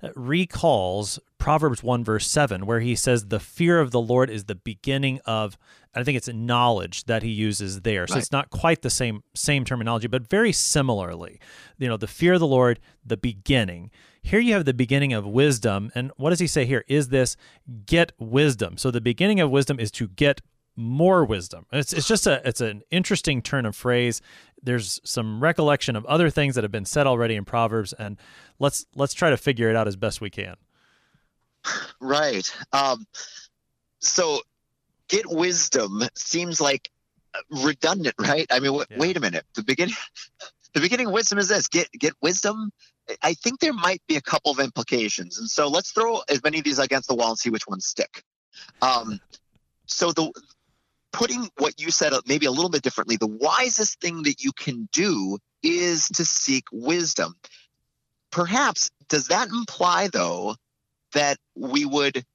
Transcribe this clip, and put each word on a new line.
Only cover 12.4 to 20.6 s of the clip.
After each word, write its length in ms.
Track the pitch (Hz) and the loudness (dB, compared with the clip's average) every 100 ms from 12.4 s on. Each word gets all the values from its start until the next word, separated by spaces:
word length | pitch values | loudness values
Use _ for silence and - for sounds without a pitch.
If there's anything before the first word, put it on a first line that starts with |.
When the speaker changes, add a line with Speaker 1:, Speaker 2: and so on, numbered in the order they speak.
Speaker 1:
the 80 | 160 | 6
Lord, 320 | 131 123 117 - _ 120 | 6 6 4 -4 _ -6
the 100 | 110 | -4
beginning. 760 | 117 98 - 135 101 87 85 _ _ _ | -4 -6 0 2 2 -4 -16 _ _ _
Here 200 | - 202 | 0 2
you 120 | 240 | 4
have 100 | 208 | 4
the 100 | 147 | 2
beginning 380 | 123 123 135 139 | 0 2 2 2
of 120 | 117 101 | 0 0
wisdom. 680 | 110 147 127 113 98 104 | 4 4 4 0 0 -2
And 160 | - 127 - | -6 -6 -2
what 140 | 139 | 0
does 100 | 175 | 2
he 80 | 170 | 0
say 180 | - 123 | 0 2
here? 180 | 131 - | 0 2
Is 200 | 143 131 | 0 2
this, 280 | 131 123 - - _ - 117 101 | 2 2 -2 -16 _ -18 -18 0
"Get 260 | 165 170 - | 2 2 0
wisdom." 580 | 113 123 151 113 98 90 | -2 4 4 2 -4 -2
So 140 | 135 | -2
the 100 | 120 | 0
beginning 380 | 113 120 190 208 | 0 2 2 4
of 100 | 156 | 4
wisdom 300 | 135 135 135 | 4 2 0
is 140 | 110 | -4
to 160 | - 113 | -4 -8
get 320 | 92 143 139 - _ | 2 2 2 -4 _